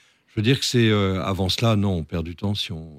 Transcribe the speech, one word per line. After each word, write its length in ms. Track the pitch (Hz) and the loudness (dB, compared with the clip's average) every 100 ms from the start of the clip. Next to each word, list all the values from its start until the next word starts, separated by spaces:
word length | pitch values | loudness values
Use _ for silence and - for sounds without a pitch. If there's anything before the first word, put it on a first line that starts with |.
| _ _ _ | _ _ _
je 60 | - | -2
veux 60 | |
dire 160 | 107 135 | 2 2
que 40 | |
c'est, 240 | - 123 113 | 2 2 4
euh, 320 | 104 95 95 | 4 2 0
avant 240 | 76 92 95 | -2 -2 -2
cela, 260 | - 117 104 | 0 2 2
non, 160 | 98 87 | 2 0
on 80 | |
perd 200 | 78 85 | -2 -6
du 100 | 82 87 | -6 -6
temps 180 | 104 | -4
si 160 | 101 - | -4 -6
on, 200 | 80 80 | -8 -12